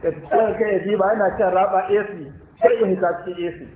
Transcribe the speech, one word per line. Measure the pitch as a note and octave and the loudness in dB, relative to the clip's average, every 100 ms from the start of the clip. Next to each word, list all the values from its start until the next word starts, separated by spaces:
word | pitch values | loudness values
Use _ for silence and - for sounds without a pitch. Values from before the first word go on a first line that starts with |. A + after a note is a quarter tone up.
ka | F3 | -4
tsaya | D3+ - - A3 G3+ | -6 -2 2 2 0
kai | G#3+ | 0
ya | F#3+ | 0
ji | F3 G#3 | 0 2
ba, | F#3+ | 2
yana | A3 G3 F3+ | 4 0 2
cin | G3 | 2
raba | F3+ F#3+ F#3+ F#3+ | 2 2 2 2
A | G3+ G#3 | 0 -2
C, | F#3 C#3+ - - - | -8 -14 -16 -20 0
sai | A#3 A#3 | 2 4
ya | G3+ | 0
hita | F#3 F3+ E3+ | 0 0 -2
cikin | F#3 F3 F3 | -8 -8 -8
A | |
C. | D3+ C3 | -8 -16